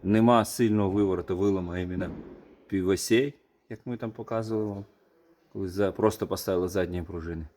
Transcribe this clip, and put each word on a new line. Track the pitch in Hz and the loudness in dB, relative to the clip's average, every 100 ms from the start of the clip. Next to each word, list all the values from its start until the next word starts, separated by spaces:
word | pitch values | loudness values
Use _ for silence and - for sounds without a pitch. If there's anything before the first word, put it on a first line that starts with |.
Нема | 90 110 113 120 | 4 4 6 6
сильного | 104 - 117 107 101 | 4 0 2 4 2
вивороту, | 98 101 90 87 92 | 2 2 0 -2 0
вилома | 101 95 87 87 | 2 0 -2 -4
іменно | 90 90 87 - - - - - _ | -4 -4 -6 -8 -14 -20 -20 -20 _
півосей, | 98 92 95 - 113 143 - _ _ _ | -2 2 0 4 4 2 -4 _ _ _
як | 113 - | -14 -10
ми | 120 | -8
там | 113 | -8
показували | 110 110 113 110 110 107 | -8 -6 -4 -2 -2 -2
вам. | 98 101 _ _ _ _ _ _ | -6 -12 _ _ _ _ _ _
Коли | - 95 | -8 -6
за-, | 92 101 | 0 0
просто | 92 107 107 98 | 4 2 2 -4
поставили | 95 - 92 90 | -4 -2 0 0
задні | 95 87 90 | 0 -2 -4
пружини. | 85 87 80 82 80 | -6 -10 -8 -8 -10